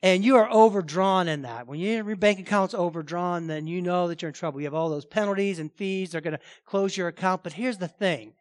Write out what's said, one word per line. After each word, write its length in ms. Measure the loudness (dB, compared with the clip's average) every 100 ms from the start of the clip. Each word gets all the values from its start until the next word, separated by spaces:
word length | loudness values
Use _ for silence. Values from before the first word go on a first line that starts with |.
and 200 | 4 4
you 120 | 6 6
are 140 | 6
overdrawn 760 | 8 6 6 -4 0 2 2 2
in 160 | -2
that. 220 | -6 -10 -10
When 140 | -6
your 360 | -2 -2 -4 2
bank 240 | 2 2
account's 360 | 0 0 0 0
overdrawn, 720 | -2 -2 -6 -4 -2 -2 -4
then 200 | -6 -6
you 140 | -4
know 260 | 0 0 0
that 140 | -2
you're 80 | -8
in 40 |
trouble. 260 | -6 -8 -6
You 80 | -6
have 60 |
all 160 | -2 -2
those 160 | -4 -4
penalties 540 | -2 0 0 -2 -2
and 120 | -8
fees. 400 | _ -4 -4 -4
They're 100 | -6
gonna 180 | -6 -8 -10 -20 _
close 320 | -2 -2 -2
your 100 | -6
account. 340 | -2 0 0
But 120 | -4
here's 240 | -6 -4 -4
the 100 | -8
thing. 460 | _ -2 -2 -6 _